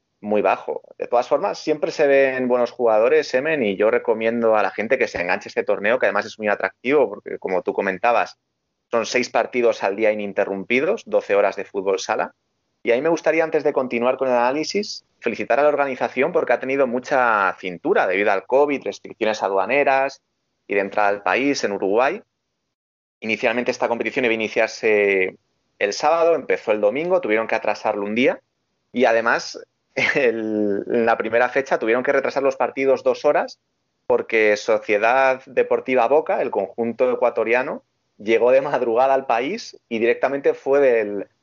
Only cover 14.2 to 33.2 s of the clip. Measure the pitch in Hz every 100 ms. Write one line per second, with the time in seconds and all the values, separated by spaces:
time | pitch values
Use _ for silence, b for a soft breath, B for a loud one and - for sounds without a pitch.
14.2 | 131 123 123 147 151 202 208 - _ _
15.2 | 120 107 98 120 147 143 139 127 123 131
16.2 | 151 165 123 120 127 139 127 123 - 139
17.2 | 120 107 95 - 92 87 156 214 110 95
18.2 | 104 98 - 131 147 135 101 - - -
19.2 | 110 107 98 98 98 139 143 135 139 -
20.2 | _ _ _ _ - 101 98 110 101 101
21.2 | 92 104 139 135 107 98 95 107 139 208
22.2 | _ _ _ _ _ _ _ _ _ _
23.2 | 110 107 120 120 123 117 117 117 110 135
24.2 | 123 113 107 120 110 - 113 104 101 95
25.2 | 92 - _ _ _ - 101 - 151 165
26.2 | 165 151 117 92 117 107 104 135 175 180
27.2 | 107 110 110 113 107 104 110 104 101 113
28.2 | 143 - _ _ _ _ _ 123 120 113
29.2 | 113 156 - - - _ _ 131 - 151
30.2 | 123 113 110 107 104 101 - 120 113 113
31.2 | 110 117 123 139 131 - 113 120 131 135
32.2 | 127 139 135 - 117 135 135 127 131 117